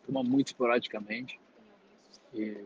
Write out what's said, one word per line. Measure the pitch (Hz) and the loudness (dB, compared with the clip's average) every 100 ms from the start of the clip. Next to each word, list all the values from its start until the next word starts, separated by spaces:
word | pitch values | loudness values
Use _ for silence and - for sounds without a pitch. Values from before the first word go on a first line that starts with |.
| - | -2
toma | 131 | 0
muito | 123 135 135 | 4 4 2
esporadicamente, | - 120 120 - 107 104 113 131 - _ - - - - - _ - - | 2 4 4 2 -6 -6 -8 -8 -14 _ -20 -20 -20 -20 -20 _ -20 -12
e | 110 107 104 | -6 -6 -6